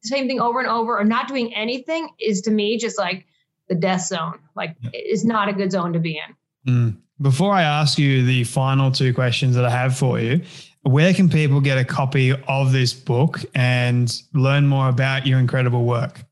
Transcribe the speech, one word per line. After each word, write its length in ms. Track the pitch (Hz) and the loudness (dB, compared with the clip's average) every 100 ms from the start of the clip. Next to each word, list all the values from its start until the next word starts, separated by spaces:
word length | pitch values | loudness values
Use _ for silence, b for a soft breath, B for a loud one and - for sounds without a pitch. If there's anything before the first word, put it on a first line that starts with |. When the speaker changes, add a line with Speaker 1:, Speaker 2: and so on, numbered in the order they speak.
Speaker 1:
same 240 | 220 277 262 | -4 -4 -2
thing 120 | 262 | -2
over 200 | 233 240 | -2 -2
and 80 | 247 | -2
over 300 | 226 226 226 | -2 -2 0
or 60 | |
not 240 | 208 233 247 | 0 0 -4
doing 260 | 269 233 240 | -4 -4 -4
anything 540 | 220 254 254 320 320 _ | -6 -6 -4 -6 -6 _
is, 220 | 214 196 | -4 -2
to 100 | 196 | 0
me, 260 | 214 208 233 | 0 0 -2
just, 200 | 220 196 | -4 -4
like, 280 | 185 185 - _ _ _ _ | -4 -6 -12 _ _ _ _
the 60 | 175 | -2
death 300 | 185 180 180 | 0 -2 -2
zone. 340 | 180 165 - _ - | -6 -8 -10 _ -10
Like, 200 | 170 165 | -10 -10
Speaker 2:
Yeah. 80 | 117 | -12
Speaker 1:
it's 320 | - - 220 220 | -10 -4 -2 0
not 240 | 226 208 | 0 -2
a 40 | |
good 180 | 202 196 | -2 -2
zone 220 | 190 175 | -2 -2
to 60 | 170 | -2
be 200 | 165 156 156 - _ _ 131 | -4 -6 -10 -18 _ _ -2
in. 60 | |
Speaker 2:
Mm. 240 | 123 117 101 _ _ | 2 2 -2 _ _
Before 320 | 139 135 196 | 0 2 2
I 100 | 196 | 4
ask 340 | 160 147 151 - | 2 2 2 2
you 260 | 143 135 123 | 2 4 2
the 180 | 127 | 2
final 480 | 117 - 135 135 135 | 0 -2 0 2 2
two 220 | 131 135 | 2 0
questions 420 | 117 127 117 131 123 | 2 0 0 0 2
that 100 | 123 | 2
I 40 | |
have 280 | 123 127 127 | 2 0 0
for 220 | 135 117 | 0 0
you, 220 | 113 151 175 B B B | 0 -2 -4 B B B
where 300 | - 131 170 | 0 4 4
can 140 | 185 185 | 4 4
people 300 | 156 151 139 | 4 2 2
get 180 | 139 135 | 2 0
a 60 | |
copy 480 | 123 - 135 139 131 131 - | 0 -2 -2 2 2 0 -2
of 240 | 135 135 | -2 2
this 220 | 131 123 | 2 0
book 480 | - - 120 165 - - - | -2 -2 2 2 0 -8 -2
and 680 | 123 123 123 123 120 - - | 0 0 0 0 0 -4 -6
learn 340 | 147 131 143 143 | 0 2 2 2
more 200 | 139 131 | 2 0
about 380 | 120 131 135 135 | 0 0 0 0
your 120 | 131 | 2
incredible 440 | 123 135 123 120 | 2 0 0 0
work? 400 | 120 120 - - - | 0 0 -4 -8 -20